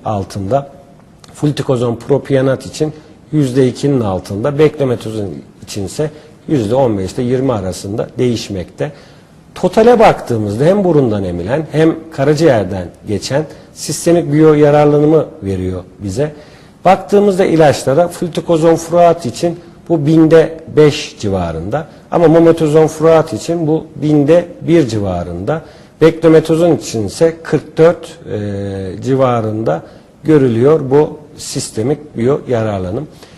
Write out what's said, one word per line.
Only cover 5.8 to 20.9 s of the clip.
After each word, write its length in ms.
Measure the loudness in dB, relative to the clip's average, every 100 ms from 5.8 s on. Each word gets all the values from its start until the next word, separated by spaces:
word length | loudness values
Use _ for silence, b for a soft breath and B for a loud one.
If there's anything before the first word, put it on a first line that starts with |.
| -8
ise 260 | -6 -8 B B B -4
yüzde 280 | -2 0 0
on 220 | 0 0
beş 160 | -6
ile 100 | -6
yirmi 300 | -4 -2 -2
arasında 540 | -2 -6 -8 -8 -8 -8 -4
değişmekte. 720 | -2 -2 -6 -10 -10 -8 -10 B B B B B _ -6
Totale 440 | -2 2 4 6
baktığımızda 640 | 4 2 -2 -4 -4 0
hem 200 | 2 2
burundan 400 | 2 2 2 0
emilen 440 | -4 -6 -4 -4 -4
hem 240 | 0 0 0 -6
karaciğerden 760 | -2 0 2 2 2 0 -6 -10 -12 -8
geçen 380 | -6 -4 -4 -6 B B
sistemik 600 | -14 -10 -4 0 0 2
biyo 200 | 4 4
yararlanımı 720 | 6 4 4 4 4 4 2 0 -8
veriyor 400 | -6 -6 -6 -8 -12 -14
bize. 340 | -8 -4 -6 B B B B -2 2
Baktığımızda 600 | 2 2 2 2 2 2
ilaçlara 640 | 4 4 2 0 0 0
fluticozon 680 | -4 -8 -6 -2 2 4 2
furat 500 | 0 4 4 2 -4
için 340 | -4 -4 -6 B B -4
bu 160 | -2 2
binde 540 | 4 6 6 4 -2 -4 2
beş 400 | 2